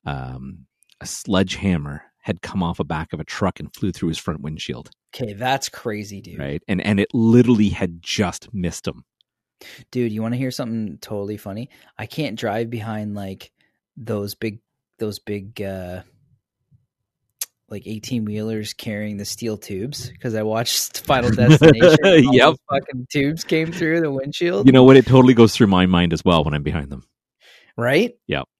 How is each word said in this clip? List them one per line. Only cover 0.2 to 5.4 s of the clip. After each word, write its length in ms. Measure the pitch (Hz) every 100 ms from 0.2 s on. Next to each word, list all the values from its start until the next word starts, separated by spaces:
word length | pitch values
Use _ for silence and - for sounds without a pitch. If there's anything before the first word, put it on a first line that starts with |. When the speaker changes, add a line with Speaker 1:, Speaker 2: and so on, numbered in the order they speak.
| 64 65 65 87 _ _ _ _
Speaker 1:
a 40 | -
sledgehammer 960 | - - 95 92 - 98 85 73 71 _ _
had 200 | - 85
come 200 | - -
off 180 | 85 85
a 40 |
back 300 | 73 78 82
of 60 | 80
a 40 |
truck 360 | - - 95 -
and 140 | 76
flew 180 | - 101
through 180 | - 85
his 80 | 80
front 220 | - 78
windshield. 480 | 71 78 - 71 - _ _ -
Speaker 2:
Okay, 180 | 117
that's 360 | 101